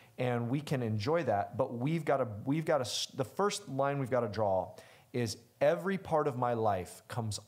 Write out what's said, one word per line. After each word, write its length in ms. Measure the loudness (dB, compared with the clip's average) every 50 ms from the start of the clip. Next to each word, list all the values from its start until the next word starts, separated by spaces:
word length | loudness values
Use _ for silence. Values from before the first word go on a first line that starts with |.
| -20 -18 -6 -4
and 320 | -2 0 0 0 0 0
we 100 | -2 -2
can 220 | -2 -2 -2 -2 0
enjoy 400 | 0 -2 0 0 2 0 2 2
that. 340 | 2 2 2 0 -2 0
But 180 | -2 -2 -2 0
we've 300 | -4 -2 0 0 0 2
gotta, 220 | 2 2 2 2 -2 -4 -6 -2
we've 200 | 0 0 0 2
gotta 180 | 2 2 2 2
s-, 240 | 0 -4 -4 -6
the 180 | -6 -4 -4 -6
first 440 | -4 0 0 0 0 0 -2 -8 -8
line 320 | -2 0 0 2 2 0
we've 100 | -2 2
gotta 160 | 2 2 2
draw 480 | 2 0 0 2 2 4 2 0 -2 -6 -18 -20 -20 -20 -20 -18 _ -4
is 240 | -2 -2 -2 -4 -8 -14 -16 _ 2
every 380 | 4 4 4 2 0 -2 -2 -2
part 280 | -2 0 2 2 2
of 100 | 2 0
my 180 | 0 0 0 0
life 480 | 2 2 2 2 0 -2 -6 -12 -18 -14
comes 320 | -8 -6 -4 -4 -4 -6 -6 -6